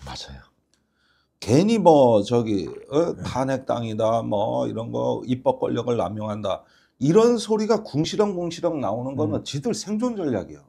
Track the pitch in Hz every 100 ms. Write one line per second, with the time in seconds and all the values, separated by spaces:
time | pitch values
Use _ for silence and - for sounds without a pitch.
0 | - - - 67 - _ _ _ _ _
1 | _ _ _ - 95 139 208 226 175 147
2 | 127 107 101 120 110 101 69 - - 147
3 | 170 95 - 127 135 131 - 120 113 110
4 | 110 113 113 104 113 127 120 110 117 120
5 | 123 113 110 127 135 127 - 120 117 117
6 | 90 107 107 104 101 82 - _ _ -
7 | 139 196 233 240 208 214 214 214 214 139
8 | 160 185 208 175 170 165 170 156 101 117
9 | 131 139 151 107 - 143 233 - - 214
10 | 247 214 156 104 76 73